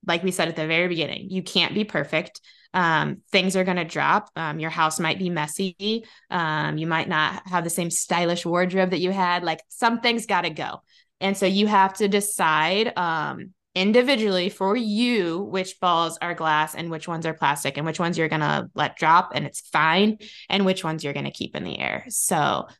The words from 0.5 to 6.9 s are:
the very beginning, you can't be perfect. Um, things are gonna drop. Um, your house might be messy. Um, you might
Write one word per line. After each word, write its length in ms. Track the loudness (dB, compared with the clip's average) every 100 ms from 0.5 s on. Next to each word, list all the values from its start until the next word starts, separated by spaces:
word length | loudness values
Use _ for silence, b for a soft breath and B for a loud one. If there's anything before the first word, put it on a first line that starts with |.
| -2
the 120 | 0
very 200 | 2 0
beginning, 440 | 0 -4 -6 -6
you 100 | -8
can't 320 | 0 0 2
be 100 | 0
perfect. 560 | -2 -2 -2 -2 -4 -14 b b b 0
Um, 460 | 2 2 0 -4 _
things 240 | 2 2 2
are 80 |
gonna 220 | 0 0 -2
drop. 440 | 0 2 2 0 -8
Um, 240 | -6 -4
your 100 | -6
house 300 | 0 0 0
might 180 | -2 0
be 140 | -2
messy. 760 | -2 -4 -4 -6 -4 -4 -4 -6 B B
Um, 480 | -2 0 0 -2 -2
you 80 |
might 240 | -2